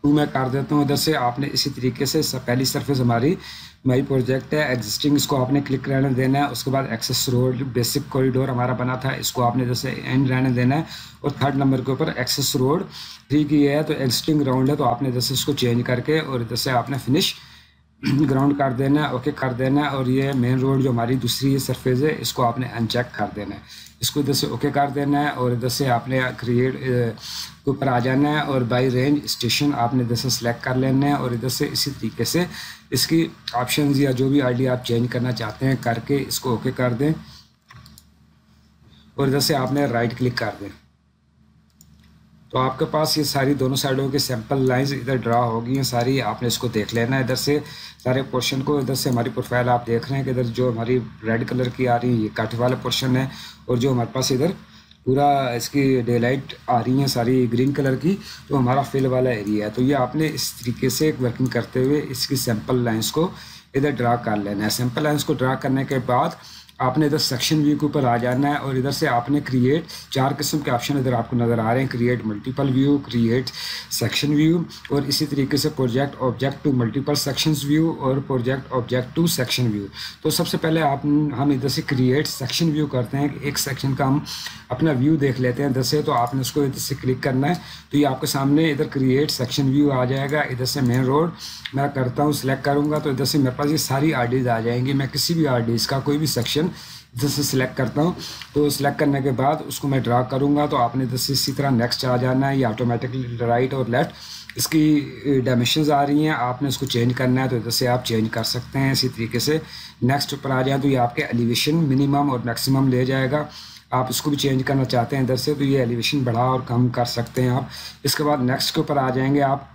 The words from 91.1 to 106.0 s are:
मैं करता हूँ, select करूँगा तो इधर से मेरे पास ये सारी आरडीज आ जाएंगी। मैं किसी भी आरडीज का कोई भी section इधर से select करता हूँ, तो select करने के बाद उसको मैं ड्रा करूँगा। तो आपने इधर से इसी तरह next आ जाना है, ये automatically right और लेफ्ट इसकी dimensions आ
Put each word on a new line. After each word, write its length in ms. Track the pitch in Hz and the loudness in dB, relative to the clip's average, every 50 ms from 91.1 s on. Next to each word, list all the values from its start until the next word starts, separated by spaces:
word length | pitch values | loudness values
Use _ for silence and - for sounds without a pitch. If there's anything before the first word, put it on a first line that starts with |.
| 135 147 165 175 165 - - - - - - - - | 4 2 2 0 -2 -8 -14 -14 -14 -12 -14 -6 -4
मैं 140 | 135 139 143 - | -2 -2 -2 -2
करता 300 | 135 131 123 123 - 147 | -2 -2 -2 0 0 0
हूँ, 100 | 151 143 | 2 0
select 320 | 117 120 131 135 131 - | 0 0 -2 -2 0 0
करूँगा 340 | 143 143 147 147 151 151 151 | 0 2 2 2 0 0 0
तो 120 | 151 156 | 0 -2
इधर 140 | 135 123 139 | -2 0 -2
से 140 | 135 - 151 | 0 2 2
मेरे 180 | 135 131 123 | 2 2 0
पास 140 | - 143 147 | 0 -2 0
ये 80 | 156 151 | 0 0
सारी 320 | - - 131 139 143 160 151 | 0 0 0 0 2 2 2
आरडीज 340 | 131 120 117 123 131 127 123 | 2 0 0 0 0 2 2
आ 120 | 117 113 | 0 0
जाएंगी। 320 | 110 117 120 123 123 135 143 | 0 0 0 0 0 0 0
मैं 160 | 139 139 123 | 0 -2 -2
किसी 240 | - 143 - - 170 | -2 -4 -2 0 2
भी 100 | 165 156 | 2 2
आरडीज 400 | 143 127 120 117 113 117 113 - | 2 2 0 0 0 0 -2 0
का 120 | - 139 135 | -2 -2 -2
कोई 180 | 123 147 143 147 | 0 0 0 0
भी 80 | 156 | 0
section 440 | 135 - 123 113 - - 147 160 180 160 - - - - - - - - | 0 -2 -2 -2 0 0 0 0 0 -4 -6 -16 -18 -18 -20 -20 -14 -6
इधर 120 | 117 135 143 | -2 -2 -2
से 140 | - 143 143 | 0 -2 -2
select 340 | 139 - 131 127 123 - | 0 0 0 0 0 -2
करता 260 | - 131 110 - 147 147 | -2 -4 -2 0 0 0
हूँ, 120 | 170 180 - - - - - - - - | 0 0 -4 -10 -14 -14 -14 -16 -4 0
तो 140 | 143 147 147 | 2 2 2
select 280 | 139 - 139 143 139 - | 0 0 0 -2 0 2
करने 220 | 156 143 139 139 131 | 0 2 2 2 0
के 80 | 143 127 | 0 0
बाद 300 | 110 131 139 156 151 - | 2 2 2 0 0 -4
उसको 260 | - - - - 143 | -8 -8 -4 -2 0
मैं 140 | 135 135 117 | 0 0 2
ड्रा 200 | 117 120 123 127 | 2 2 2 2
करूँगा। 420 | 123 135 131 143 143 147 147 147 | 0 0 0 2 2 4 2 2
तो 100 | 143 147 | 2 2
आपने 280 | 135 120 120 120 131 131 | 0 0 0 0 -2 -2
इधर 120 | 117 123 | -2 -2
से 160 | 127 - - 139 | -4 -2 -2 -2
इसी 200 | 127 - - 131 | -2 -2 -2 -2
तरह 180 | - 139 139 131 | -2 0 2 2
next 320 | 113 117 120 - - - | 2 2 0 -2 -2 0
आ 120 | 131 127 | 0 0
जाना 300 | 123 127 127 127 131 139 | 2 2 2 2 2 2
है, 120 | 139 139 135 | 2 2 2
ये 60 | 127 | 0
automatically 720 | 117 107 - 127 120 123 113 123 123 120 131 127 120 120 113 | 0 0 -2 -2 -2 0 -2 -4 -4 -6 -6 -6 -6 -6 -4
right 360 | 120 117 120 120 131 127 135 | 0 2 2 2 2 0 0
और 140 | 135 127 113 | -2 -2 0
लेफ्ट 640 | 117 127 165 170 - - - - - - - - - - | 0 0 0 -2 -4 -14 -18 -16 -16 -18 -16 -16 -6 -6
इसकी 800 | - - - 160 151 156 151 147 139 131 - - - 143 143 135 | -4 0 2 4 4 6 4 4 2 -2 -10 -6 -2 2 2 2
dimensions 500 | 120 127 127 120 120 120 - 160 156 147 | 2 2 2 2 2 2 2 2 2 4
आ 120 | 151 139 | 4 2